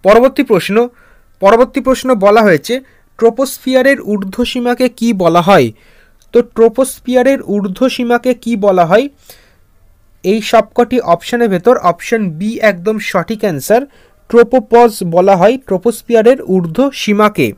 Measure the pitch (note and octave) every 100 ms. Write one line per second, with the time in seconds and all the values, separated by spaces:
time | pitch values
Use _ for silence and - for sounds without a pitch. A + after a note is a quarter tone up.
0 | F#3+ A3 B3+ C4 C#4 G3 - G#3 A#3+ _
1 | _ _ _ _ F#3+ A3+ B3 - B3+ B3+
2 | B3+ A#3+ G3 A3 G#3+ D#3 - B3 C4 _
3 | _ - A3+ A#3 C4+ - - B3+ B3+ C4+
4 | - G#3 F#3+ F#3 A#3+ B3+ A#3+ A#3+ B3+ B3
5 | A#3 G3+ E3+ E3+ E3+ F#3+ A#2+ A2 _ _
6 | _ _ _ A#3 A#3+ - A3+ A3+ C4 -
7 | - B3+ B3 C#4 - G3+ F#3+ F#3 B3+ -
8 | A#3+ A#3+ B3+ B3 - A#3 G3+ F#3+ E3 G3+
9 | C#4 _ _ - _ _ _ _ _ _
10 | _ _ - A3 A3 A3+ A3 - A#3+ B3+
11 | F#3+ E3+ - A#3+ A#3 F#3 A3+ B3+ F3+ E3+
12 | - A3+ G3 D#3 G#3 A#3 G#3+ F3 F3+ A3
13 | - F#3+ E3 A3 G#3+ D3 - A3 C#4 _
14 | _ _ _ A#3 A#3 C4 G#3+ A#3 A#3+ G#3+
15 | F3 E3+ F#3+ G3 F#3+ C4 - F#3 A#3 A3+
16 | - A#3 A3 C4+ - F#3 E3+ D#3+ C#4 -
17 | - G#3 G#3+ G#3 B2